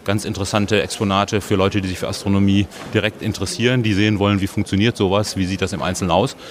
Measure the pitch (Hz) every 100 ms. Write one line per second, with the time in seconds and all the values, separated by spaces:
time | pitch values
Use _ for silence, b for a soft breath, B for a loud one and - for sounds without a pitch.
0 | - 104 - 95 98 107 101 104 71 -
1 | 104 98 101 104 - 98 98 101 95 92
2 | 82 101 101 98 98 98 101 B B 110
3 | 104 - 110 - 98 - 117 127 110 98
4 | 107 101 101 101 95 - 98 98 113 -
5 | 98 98 107 98 92 95 95 90 76 92
6 | 95 87 131 - B